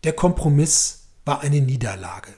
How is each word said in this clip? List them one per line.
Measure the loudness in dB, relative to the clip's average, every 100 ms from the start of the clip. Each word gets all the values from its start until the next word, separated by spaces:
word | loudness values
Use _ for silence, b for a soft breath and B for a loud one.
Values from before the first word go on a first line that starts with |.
| -4
Der |
Kompromiss | 0 0 2 2 4 4 2 -2 -6 -20 _ -6
war | -4
eine | 0 2
Niederlage. | 2 0 -4 -6 -12 -14 -18